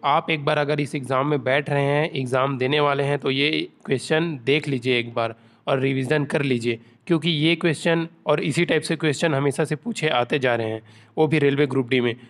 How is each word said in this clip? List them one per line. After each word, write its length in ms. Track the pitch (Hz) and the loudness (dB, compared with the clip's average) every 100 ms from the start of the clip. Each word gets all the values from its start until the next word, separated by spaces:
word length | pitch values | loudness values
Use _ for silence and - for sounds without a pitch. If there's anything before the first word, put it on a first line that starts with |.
| 143 | 0
आप 240 | 156 165 | 0 0
एक 140 | 156 | -2
बार 140 | 143 151 | 0 0
अगर 220 | 147 147 | 0 -2
इस 140 | 139 | -2
एग्जाम 320 | 147 123 131 143 | -6 -2 0 0
में 160 | 147 | 0
बैठ 260 | 127 139 147 | 0 0 0
रहे 140 | 143 | 0
हैं, 260 | 139 147 156 | 0 0 -2
एग्जाम 480 | 147 127 131 139 131 | -4 -2 0 0 0
देने 220 | 131 147 | 0 2
वाले 220 | 147 139 | 2 0
हैं, 160 | 139 143 | -2 -2
तो 120 | 143 | -2
ये 380 | 135 147 156 180 - | 0 0 -2 -6 -10
क्वेश्चन 540 | - 127 - 156 170 143 | -4 -4 0 0 0 -2
देख 240 | 120 147 143 | 0 0 0
लीजिए 300 | 131 123 120 | -2 0 0
एक 140 | 117 | 0
बार 200 | 117 113 - - _ - | -4 -4 -6 -20 _ -2
और 140 | 135 | 0
रिवीजन 440 | 135 135 131 151 139 | 0 -2 0 0 0
कर 160 | 160 | -2
लीजिए, 340 | 139 120 117 113 - _ - | 0 0 0 -4 -8 _ -2
क्योंकि 240 | 165 165 | 0 0
ये 260 | 151 156 165 | 0 2 2
क्वेश्चन 500 | 170 147 170 165 165 - - | 0 0 0 0 -2 -4 0
और 140 | 151 | 0
इसी 220 | 170 131 | 0 0
टाइप 180 | 127 160 | 2 0
से 140 | 156 160 | 0 -2
क्वेश्चन 380 | 156 135 170 | 0 0 0
हमेशा 300 | 139 143 131 | 2 0 0
से 120 | 147 151 | -2 -4
पूछे 320 | 240 - 156 | -6 -4 0
आते 280 | 123 120 147 | 0 0 0
जा 160 | 127 | 2
रहे 160 | 117 110 | 0 -2
हैं, 120 | 110 - - - - | -6 -10 -20 -6 0
वो 100 | 156 | 2
भी 120 | 156 | 4
रेलवे 280 | 143 139 143 | 2 2 2
ग्रुप 220 | 135 120 | 0 0
डी 120 | 127 | 2
में। 140 | 120 113 | 0 -2